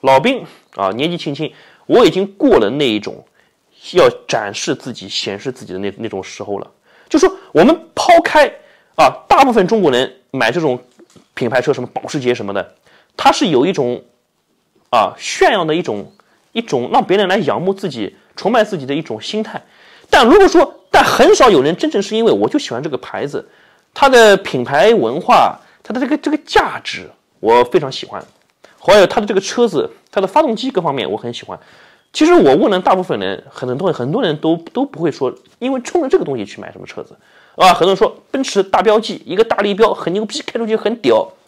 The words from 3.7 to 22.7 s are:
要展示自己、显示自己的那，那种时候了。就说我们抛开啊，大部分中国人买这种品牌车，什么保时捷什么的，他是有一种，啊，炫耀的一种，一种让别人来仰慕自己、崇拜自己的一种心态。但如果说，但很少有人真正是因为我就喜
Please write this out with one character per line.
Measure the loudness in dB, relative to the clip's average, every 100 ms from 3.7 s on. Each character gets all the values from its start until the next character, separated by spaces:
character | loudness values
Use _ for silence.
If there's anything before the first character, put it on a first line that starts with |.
| _ -4
要 | 2 4 2 -6
展 | -4 -4
示 | -8 -6
自 | -6 -8
己、 | -16 -12
显 | -10 -8 -8
示 | -10
自 | -12
己 | -12
的 | -8
那， | -8 -8
那 | -10
种 | -10
时 | -12 -16
候 | -10 -10
了。 | -12 _ _ _ _
就 | 0
说 | 0 0 -2
我 | 2
们 | 4 2 -4
抛 | -4 4 4
开 | 4 2 2 -2 _ _ _ 0
啊， | 0 0 _
大 | 2
部 | 4
分 | 2 2
中 | 2
国 | 2
人 | 0 -2 -8 _
买 | -2 -2
这 | 0
种 | -2 -4 _ _ _ _ _
品 | -6 -2
牌 | 0
车， | 0
什 | -2
么 | -4
保 | -10 -8
时 | -6
捷 | -2
什 | -4
么 | -4
的， | -6 -8 _ _ _ _ 0
他 | 0
是 | 2 0
有 | 2 0
一 |
种， | -2 -4 -6 _ _ _ _ _ _ _ _ _
啊， | 0 0 -4
炫 | -12 0 2
耀 | 2
的 | -2
一 | -2
种， | -4 -8 -10 _ _ _ _
一 | -10
种 | -4 -4 0
让 | -2
别 | 0 0
人 | 0
来 | 0
仰 | 0 -2
慕 | -2
自 | -4 -6
己、 | -8 -10 _ _ -8
崇 | -2
拜 | 0
自 | 0 -4
己 | -6
的 |
一 | -6
种 | -6 -12
心 | -8 -8
态。 | -8 -12 _ _ _ _ _
但 | 2 6
如 | 6
果 | 6
说， | 4 2 -2 _
但 | 2
很 | 2 4 4
少 | 6 6
有 | 4
人 | 2 -2
真 | -2
正 | -2
是 | -4 0
因 |
为 | 0
我 | 2 0
就 | -2
喜 | -6